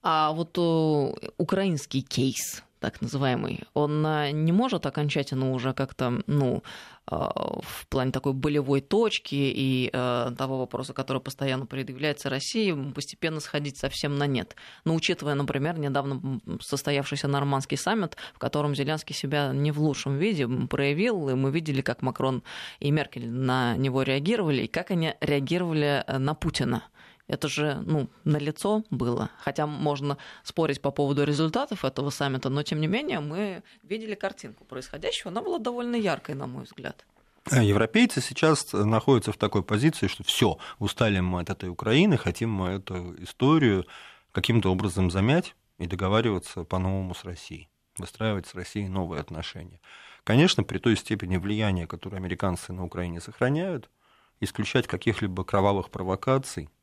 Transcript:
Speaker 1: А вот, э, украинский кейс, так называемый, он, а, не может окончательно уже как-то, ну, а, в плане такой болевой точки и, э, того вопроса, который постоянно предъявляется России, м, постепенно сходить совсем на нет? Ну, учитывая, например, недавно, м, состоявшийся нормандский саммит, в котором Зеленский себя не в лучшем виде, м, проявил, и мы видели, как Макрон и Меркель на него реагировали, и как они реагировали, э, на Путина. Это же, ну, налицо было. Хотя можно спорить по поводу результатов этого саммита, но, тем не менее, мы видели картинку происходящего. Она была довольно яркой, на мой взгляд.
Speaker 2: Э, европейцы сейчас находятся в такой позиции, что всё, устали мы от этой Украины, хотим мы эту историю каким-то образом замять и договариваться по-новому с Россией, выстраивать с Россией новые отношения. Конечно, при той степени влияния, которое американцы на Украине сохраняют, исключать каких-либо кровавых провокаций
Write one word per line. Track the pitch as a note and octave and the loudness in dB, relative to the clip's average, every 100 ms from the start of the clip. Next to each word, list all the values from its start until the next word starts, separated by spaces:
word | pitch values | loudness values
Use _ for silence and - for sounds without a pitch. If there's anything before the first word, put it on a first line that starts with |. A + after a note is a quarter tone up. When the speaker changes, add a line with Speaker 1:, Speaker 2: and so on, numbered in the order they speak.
Speaker 1:
А | - D#3+ D#3 | 2 2 2
вот, | D#3+ D#3+ - | 0 -2 2
э, | E3+ E3 D#3+ D3+ C3+ - - _ | 4 4 4 4 2 -2 -10 _
украинский | E3+ F#3+ G3 D3+ - C3+ | 0 2 2 0 -2 -4
кейс, | C3 - C3+ - - - - _ | -2 0 0 0 -6 -8 -16 _
так | A#2+ - | -6 -4
называемый, | A#2+ C#3 C3+ A#2+ G#2 - - | -4 0 0 0 -2 -6 -4
он, | - D3 D3+ D#3 | 0 2 2 2
а, | D3+ D3 | 2 0
не | D3+ D#3+ | 2 4
может | F#3 B3+ F3 C#3+ | 4 4 0 -2
окончательно | D3+ D3 D3 C#3 C3 C3 | 0 0 0 -2 0 0
уже | C3 B2+ | 0 -2
как-то, | C3 C3+ - B2+ B2 - | -2 -4 -2 -2 -2 0
ну, | C#3+ C3 - - - - - - | 2 2 0 -6 -18 -18 -20 -8
а, | - - - - - | -4 -2 -4 -6 -6
в | - - - | -10 -14 -4
плане | C3+ C3 | -2 0
такой | C3 C#3 | 0 -2
болевой | C3+ D3+ D3 C3+ C#3 | 0 0 0 2 0
точки | C3+ G#3+ A3+ - - | 2 2 2 0 -4
и, | C#3 C#3 - C3+ B2+ B2 | 0 0 2 2 2 0
э, | B2+ B2+ A#2+ A#2+ A#2+ | 0 0 0 -2 -4
того | C3+ C3 | -4 -2
вопроса, | B2+ - C3 | -4 -4 -6
который | C3 C3 C3 | -6 -4 -4
постоянно | C3+ - C#3 C3 C3+ | -6 -4 -2 -2 -4
предъявляется | C3+ C3+ B2+ D3+ D3 C#3 | -8 -8 -4 -4 -2 -4
России, | C3 - A3+ G#3 | -4 -2 0 0
м, | D#3 C#3 | 0 -4
постепенно | C3 - - E3 D#3 | -6 -10 -4 -4 -4
сходить | - D3 D3 C3+ | -4 -4 -4 -4
совсем | C3+ - D3 C#3+ | -6 -2 -2 0
на | C#3+ | 2
нет? | C3 - - - - | 0 -2 -12 -20 -6
Ну, | - | 0
учитывая, | E3 D#3 F3+ D3 | 0 0 -2 0
например, | C#3+ C#3+ C#3+ D3 E3 | 0 0 0 0 0
недавно, | C#3+ C#3 C#3 | 0 0 0
м, | C3+ C#3 C3 - - | -4 -4 -6 -6 -10
состоявшийся | - C#3 - C#3+ C#3 C#3+ C#3+ | -4 -2 0 0 0 -2 0
нормандский | C#3+ C#3+ C#3 C#3 C#3+ | 2 2 0 0 -2
саммит, | - A3 F3+ - - | 0 0 -2 -6 -18
в | - | -6
котором | B2 D3 D3 | -2 0 0
Зеленский | C#3 C#3 D#3 - | 0 -2 -2 -4
себя | D#3 C#3 D3 C#3+ | -6 -2 0 0
не | C3+ D3 | 2 0
в | D3 | 2
лучшем | D3+ C3+ C#3 C#3 | 2 0 -2 0
виде, | G3 F3+ | 0 2
м, | A#2+ B2+ B2 | 0 0 0
проявил, | - C#3 D3 A3+ G#3 C#3 | 0 0 2 0 0 0
и | |
мы | C3 C3+ | 0 2
видели, | D#3 D#3+ C3+ | 0 0 -2
как | C3 A#2+ | -2 -2
Макрон | C3 - C3 B2+ - - - - | -2 0 0 0 -6 -14 -14 -4
и | C#3+ | 0
Меркель | D3+ - B2 A#2 | 2 0 -6 -6
на | A#2+ C3 B2+ B2 A#2+ | -2 0 2 2 2
него | C3+ C3 | 0 2
реагировали, | C3+ C3+ D#3 A#3 E3+ C3+ | 0 0 0 0 2 0
и | - | 0
как | - - | -4 -2
они | F3 D#3+ - | 0 0 -2
реагировали, | D3 C#3+ C3+ E3+ F3+ D#3 D3 C#3 - | 0 0 2 0 0 2 2 2 0
э, | - | -2
на | C3+ | 0
Путина. | D3+ D#3+ - C3 A#2 - _ - - - | 0 -2 0 0 -2 -4 _ -20 -20 -6
Это | - D3+ | -4 -2
же, | D3+ D3+ C#3 C3 | 0 0 -2 0
ну, | D3+ C#3 _ | 0 0 _
налицо | - D3 C#3+ D3+ G3 G#3+ G#3+ | 0 0 0 -2 0 0 0
было. | B2 A#2+ A#2+ - - | -2 0 0 -2 -4
Хотя | - - D3+ | -4 -2 -2
можно | D3 D3+ C#3+ C#3+ C#3 - - | 0 0 0 -2 -4 -8 -16
спорить | - - D#3 C#3 | -8 -2 0 0
по | C#3 | -2
поводу | C#3 C#3 C#3+ | 0 2 2
результатов | C#3+ D3 D#3+ A#3 C#4 G3 | 2 2 2 0 -2 -2
этого | C3+ C3 C#3+ | -2 -2 -4
саммита, | - C#3 C3 B2+ | -2 -2 0 -2
но, | C#3 | -2
тем | D3 D#3 | -2 -2
не | D#3 | 0
менее, | G#3 D4+ - | 0 -2 -4
мы | D3 E3 G#3 F3 - - | -4 -4 -4 -6 -14 -20
видели | D3+ G#3+ A3 G3+ | -10 -8 -6 -6
картинку | G3 F#3+ B2 G#2+ | -6 -8 -16 -18
происходящего. | - B2+ B2+ C#3+ C4+ A#4 - | -14 -12 -10 -6 -6 -6 -6
Она | F#3 | -6
была | G4 F4 | -4 -4
довольно | A3+ A#3+ A#3+ | -4 -4 -2
яркой, | A#3+ G3+ F3 - | 0 0 -2 -4
на | C#3 C#3+ | -8 -8
мой | B2+ | -10
взгляд. | B2+ - - - _ _ _ _ - | -14 -12 -12 -12 _ _ _ _ 2
Speaker 2:
Э, | B2+ | 4
европейцы | G#2 G2+ A2 G#3+ A#3+ - | 6 6 4 6 6 4
сейчас | - - D#3+ D3+ - | -4 2 4 4 2
находятся | G2 G#2 A2 - B2+ G#2 | 2 4 4 6 4 4
в | - | 0
такой | G#2 G#2 | 2 2
позиции, | F2 G#2+ D3 - G2 | 2 4 4 4 -2
что | - | -2
всё, | - - A2 - - - | -4 4 4 4 -8 -4
устали | G2+ - A2+ G2 | -4 2 4 4
мы | F2+ F2+ | 2 0
от | F2 | -4
этой | G2 F#2 | -6 -6
Украины, | F2 A2 B2+ G#3 C#3+ | -4 2 4 6 4
хотим | - F2+ A#2 | 2 -2 -2
мы | G2+ F#2 | -2 -2
эту | F#2+ F#2+ F2+ F2 - | -4 -6 -8 -8 -12
историю | F2+ - C3 D#3+ C3 G2 E2+ - - - _ | -14 2 6 8 6 4 0 -12 -20 -20 _
каким-то | - - A#2 F#2+ | -4 2 4 4
образом | F#2 G2+ F#2 F#2 | 2 0 2 2
замять | F#2 G#2+ D#3 - - _ _ | 2 4 2 0 -12 _ _
и | E2+ | -8
договариваться | F2 F#2 G#2+ A#2 F#2+ - - | -2 2 2 2 0 -4 -12
по-новому | E2 F#2 F#2 F#2+ F#2 | -4 -2 0 -2 -4
с | F2+ | -8
Россией, | F#2+ F2 - E2 D#2 _ _ - | -12 -14 -14 -16 -16 _ _ -12
выстраивать | F2 - A2 G2+ E2+ | -12 -4 -2 -2 -6
с | F#2 | -12
Россией | F2+ G#2+ G2 | -8 -6 -4
новые | F#2+ F2 E2 | -4 -4 -6
отношения. | - D#2+ D#2+ - F2 - - - - - | -8 -8 -10 -12 -16 -20 -20 -20 -20 -14
Конечно, | - A#2 F3 - | 4 6 6 4
при | G2+ F#2 | 0 0
той | A#2+ G#2 | 2 2
степени | - G#2 F#2 F#2 | 0 -4 0 0
влияния, | F#2+ G#2 G#2+ F#2 E2 | 0 0 2 0 -2
которое | F2 F#2 F#2+ | -10 -10 -8
американцы | F#2 F2 G2 F2 - | -6 -2 -2 -2 -6
на | F2+ | -8
Украине | F2 F2 F2 E2+ | -6 -6 -6 -6
сохраняют, | - - B2 D3 F#3+ D3+ - _ _ _ _ _ | -12 -2 0 2 -2 -6 -10 _ _ _ _ _
исключать | G2+ - G#2 C3 - | -6 -2 0 0 0
каких-либо | - - G#2 G#2 F#2 | -2 0 0 -2 -2
кровавых | F#2 G2+ G2 G2+ F2+ | 0 2 4 2 -2
провокаций | - F#2 F#2+ - C3+ C3+ - D2+ _ | -6 -4 -2 2 0 0 -10 -12 _